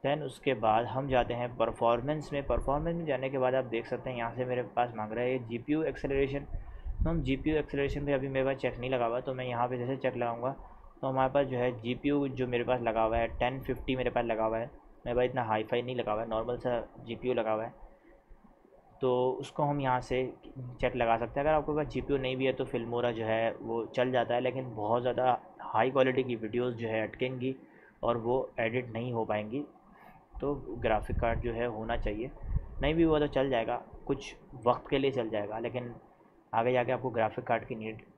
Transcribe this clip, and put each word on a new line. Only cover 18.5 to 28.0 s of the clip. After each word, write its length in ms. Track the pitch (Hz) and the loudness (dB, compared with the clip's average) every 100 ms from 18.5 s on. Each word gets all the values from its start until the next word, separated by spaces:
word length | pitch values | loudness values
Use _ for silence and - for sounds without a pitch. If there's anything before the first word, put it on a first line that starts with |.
| - - - - - | -20 -20 -20 -20 -2
तो 300 | 131 123 127 - | 0 2 2 0
उसको 220 | 139 - | -6 -2
हम 180 | 147 143 | 0 0
यहाँ 200 | 135 127 | 0 0
से 220 | 127 127 131 - - - 123 - | 0 -2 -2 -6 -18 -14 -14 -2
check 160 | 123 123 | -2 2
लगा 200 | 117 113 | 4 4
सकते 220 | 117 139 | 2 0
हैं। 60 | 147 | 2
अगर 100 | 156 | 2
आपके 180 | 147 151 | 2 -2
पास 100 | 143 | 0
जीपीयू 320 | 127 123 139 | -4 0 0
नहीं 180 | 127 131 | 0 0
भी 100 | 131 | 0
है 60 | |
तो 120 | 131 127 | 2 -2
Filmora 460 | 123 117 120 120 | -2 -2 0 0
जो 120 | 113 | 0
है 260 | 110 110 113 | 0 2 2
वो 320 | - 113 117 110 | -2 -4 -4 -2
चल 240 | - 127 | 0 2
जाता 220 | 127 117 | 2 2
है, 60 | 120 | 2
लेकिन 340 | 127 127 131 | 0 -2 -6
बहुत 280 | 110 104 120 | -4 2 2
ज़्यादा 360 | 123 120 127 120 - - | 2 2 4 2 -2 -16
हाई 280 | - 110 123 | -4 2 4
quality 320 | 139 131 127 | 6 4 4
की 120 | 123 117 | 0 -2
videos 380 | 110 117 123 117 | -2 0 0 -2
जो 120 | 117 | -2
है 140 | 110 | 0
अटकेंगी 520 | 107 - 127 131 127 131 - - - - | -2 -2 -4 -2 -4 -4 -12 -20 -20 -4